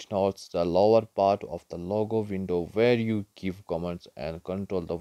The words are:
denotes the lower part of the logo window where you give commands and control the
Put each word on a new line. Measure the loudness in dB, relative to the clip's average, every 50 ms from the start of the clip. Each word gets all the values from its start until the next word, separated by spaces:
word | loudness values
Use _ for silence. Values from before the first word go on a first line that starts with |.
denotes | -4 -4 -2 0 0 0 0 -4 -10 -6 -2
the | -2 0 2 4
lower | 4 6 6 6 6 4 2 _ 2
part | 4 4 4 2 -2 -8 -12
of | -12 -12 _
the | -12 -10 -6 -4 -2
logo | -2 0 0 -2 -2 -2 -2
window | -4 -6 -4 -2 -2 -2 -2 -2 0
where | 2 4 4 4 2 2 0
you | -2 -2 -4 -6 _ -8
give | -8 -8 -8 -8 -6 -6
commands | -4 -4 -2 -4 -6 -8 -10 -16 _ -10 -8
and | -8 -8 -8 -8 -6
control | -6 -6 -4 -4 -4 -6 -4 -4
the | -6 -6